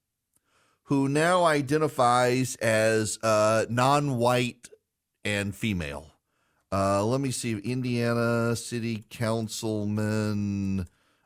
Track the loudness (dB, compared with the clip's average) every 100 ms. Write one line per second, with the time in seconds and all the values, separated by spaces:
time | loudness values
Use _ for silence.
0 | _ _ _ _ _ _ _ _ -4 0
1 | 0 0 2 2 2 2 0 0 0 2
2 | 4 4 4 2 -2 -2 0 2 4 2
3 | 0 -2 2 4 4 2 0 2 2 2
4 | 2 0 2 2 0 -6 -20 -20 _ _
5 | _ _ -4 -2 -4 -4 -2 -2 -4 -8
6 | -14 _ _ _ _ _ -6 -2 2 2
7 | 2 0 -2 -4 -4 -4 -4 -4 -2 -2
8 | 0 0 0 0 0 -2 -4 -6 -4 -6
9 | -10 -6 -2 -2 -4 -6 -4 -2 -2 -2
10 | 0 0 -2 -2 -2 -2 -2 -2 -4 _
11 | _ _